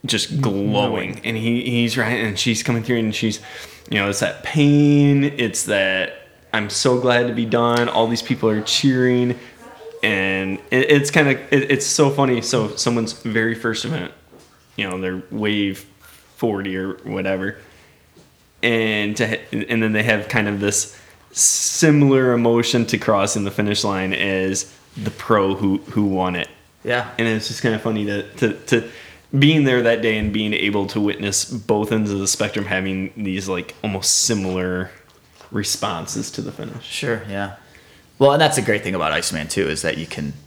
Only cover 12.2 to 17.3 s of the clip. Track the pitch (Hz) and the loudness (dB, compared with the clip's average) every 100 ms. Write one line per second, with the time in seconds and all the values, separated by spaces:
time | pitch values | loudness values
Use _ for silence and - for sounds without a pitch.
12.2 | 135 120 113 123 107 - 123 117 113 - | 2 2 0 -2 -2 -2 0 0 -2 -6
13.2 | 117 110 110 113 117 110 - 151 87 - | -2 0 0 -2 -4 -4 -6 -6 -8 -14
14.2 | _ - - _ _ - 98 92 92 92 | _ -20 -20 _ _ -8 -6 -4 -4 -6
15.2 | - 110 104 104 98 95 - _ - - | -8 -4 -2 0 -2 -4 -14 _ -20 -20
16.2 | _ - 117 101 95 92 95 - - 98 | _ -4 -2 -2 -4 -4 -6 -8 -8 -4
17.2 | 95 | -2